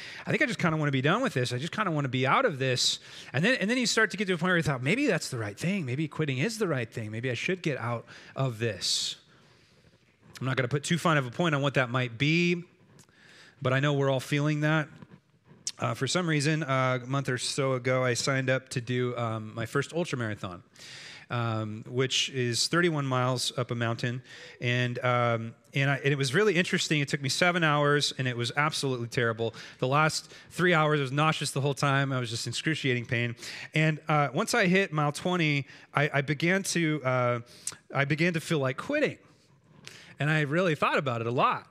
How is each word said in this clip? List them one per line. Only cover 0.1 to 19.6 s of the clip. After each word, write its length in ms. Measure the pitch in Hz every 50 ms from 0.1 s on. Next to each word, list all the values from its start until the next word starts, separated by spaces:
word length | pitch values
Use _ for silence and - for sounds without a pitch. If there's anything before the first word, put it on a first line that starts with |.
| - - -
"I 60 | -
think 100 | - 202
I 60 | 311 262
just 100 | 214 -
kinda 180 | - 170 160
wanna 160 | 156 151 143
be 100 | 135 131
done 200 | 127 147 180 226
with 120 | 269 233 -
this. 200 | 135 127 120 123
I 60 | 123
just 120 | 135 170
kinda 200 | - - 214 190
wanna 180 | 160 147 143 135
be 160 | 120 127 127
out 180 | 131 165 226 269
of 140 | 247 165 127
this." 420 | 135 131 127 120 - - - - - - - - - - -
And 120 | 123 -
then, 100 | 226 254 240
and 80 | 180 202
then 80 | 240 262
you 80 | 247
start 240 | 214 - 233 220 208
to 60 | - 185
get 100 | 214 185
to 60 | 185
a 40 | 165
point 120 | 175 185
where 80 | 185 170
you 60 | 151
thought, 180 | 143 143 123
"Maybe 240 | 123 135 190 254 294
that's 240 | 285 190 151 - -
the 80 | - 120
right 200 | 110 104 104 -
thing. 280 | - 160 196 202 165
Maybe 220 | 123 120 135 160 143
quitting 320 | - - 156 151 135 127
is 180 | 143 220 220 220
the 100 | 226 180
right 240 | 156 131 120 110
thing. 200 | - - 113 107
Maybe 180 | 107 110 117 131
I 60 | 120
should 260 | 113 - - 180 180
get 160 | 175 170 139 117
out 300 | 113 117 120 117 113 - - - - - -
of 220 | - 135 135 120 104
this." 600 | 117 117 104 92 - - - - - - - - - _ - - - - - _ _ _ _ _ _ - _ _ _ _ _ _ _ - - -
I'm 80 | 123 127
not 100 | 131 123
gonna 100 | 131 120
put 160 | - 147 143
too 140 | - 175 160
fine 200 | - 180 160 147
of 100 | 135 123
a 40 |
point 220 | 117 - 175 170 151
on 80 | 139
what 140 | 139 143 -
that 160 | 147 131 120
might 260 | 120 131 127 123 117 110
be, 460 | 139 147 160 170 175 175 175 175 175 - _ _ - - - - - - _ _ - - - - - - - _
but 120 | - 127 127
I 60 | 135
know 140 | 139 147 147
we're 160 | 139 139 135
all 100 | 135 131
feeling 420 | - - 147 147 143 151 151 147
that. 280 | 151 151 156 160 147 - - - - - - - _ _ _ _ _ _ - - - - - -
Uh, 160 | - 123 120
for 140 | - 139 123
some 200 | - 175 185 165
reason, 360 | 156 151 135 151 160 151 165
uh, 360 | 131 135 131 131 127 127 127
a 40 | 120
month 240 | 123 135 139 131 -
or 80 | 127 120
so 360 | - - - - 139 135 131
ago, 300 | 127 123 127 127 131 127
I 120 | 127 120
signed 340 | 117 - - 135 131 131 131
up 200 | 131 131 131 -
to 120 | - 131
do, 340 | 117 110 123 123 123 123 120 120
um, 360 | 120 113 110 110 107 110 107
my 140 | 113